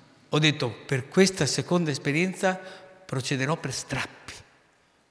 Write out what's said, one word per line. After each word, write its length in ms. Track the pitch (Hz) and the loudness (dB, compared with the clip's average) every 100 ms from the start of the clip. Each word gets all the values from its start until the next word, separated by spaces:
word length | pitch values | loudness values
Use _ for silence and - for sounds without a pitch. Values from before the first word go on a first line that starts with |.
| - _ - | -20 _ -2
Ho 100 | 147 | 2
detto: 320 | 151 147 123 104 - | 4 2 -2 -4 -4
"Per 220 | 131 - | -4 2
questa 380 | 185 190 190 143 | 4 4 4 0
seconda 460 | - - 175 156 | 0 0 2 2
esperienza 640 | 135 147 151 185 180 190 185 | -2 0 0 0 0 0 0
procederò 1000 | - - - - - 131 - 131 135 160 | -6 -18 -20 -20 -6 -4 -2 -2 0 -2
per 160 | 139 | -4
strappi". 600 | - - 131 - - - - - _ _ _ _ _ _ | -8 -6 -6 -8 -12 -18 -18 -20 _ _ _ _ _ _